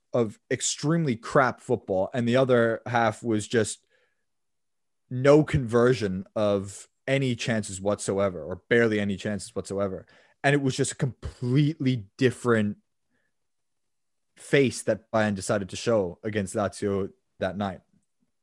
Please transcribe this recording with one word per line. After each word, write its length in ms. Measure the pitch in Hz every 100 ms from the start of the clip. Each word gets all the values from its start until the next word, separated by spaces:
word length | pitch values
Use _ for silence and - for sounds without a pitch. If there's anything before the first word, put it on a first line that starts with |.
| _
of 260 | 123 113 - -
extremely 640 | - - - 143 170 151 110
crap 440 | - 151 123 -
football, 500 | - 117 - 95 95
and 140 | 127 120
the 80 | 127
other 440 | 131 123 117 113 -
half 360 | 120 113 110
was 240 | 120 107 101
just 360 | 120 104 - _ _ _ _ _ _ _ _ _ _ _ _ _
no 320 | 127 135 147
conversion 840 | 151 151 117 117 120 123 104 92 - -
of 520 | 104 101 98 - - _ -
any 260 | 135 135
chances 460 | 117 - 113 101 95
whatsoever, 600 | 98 104 - 98 101 87
or 200 | 76 92 -
barely 320 | 120 117 107
any 160 | 101 95
chances 360 | 107 101 -
whatsoever. 520 | - - 98 101 92 - _ _ _
And 100 | 139
it 80 | 143
was 140 | 135 131
just 160 | 135
a 40 | -
completely 1080 | 139 - - - 123 135 147 165 131 127 98 -
different 580 | 127 - 123 113 104 104 _ _ _ _ _ _ _ _ _ _ _ _ _ _ _ _
face 460 | - 143 127 -
that 280 | - 107 _
Bayern 240 | 113 107
decided 340 | 98 - 107 95
to 60 | 98
show 420 | - 110 90 87
against 320 | 110 104 98
Lazio 560 | 110 98 - 104 98 95 - _ -
that 180 | 95 90
night. 240 | 101 90 _ _ _ _ _ _